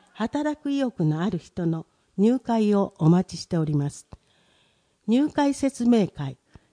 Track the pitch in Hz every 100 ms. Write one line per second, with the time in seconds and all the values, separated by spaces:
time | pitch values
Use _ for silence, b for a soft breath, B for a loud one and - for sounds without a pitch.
0 | b - 226 285 302 294 285 277 262 -
1 | 156 156 185 180 - - 170 165 - _
2 | _ - 214 254 - 233 214 202 196 -
3 | 160 175 185 - - 175 156 147 143 -
4 | - - _ _ _ _ _ _ _ _
5 | - 240 294 - 285 277 269 - 240 233
6 | 180 - 139 127 _ b b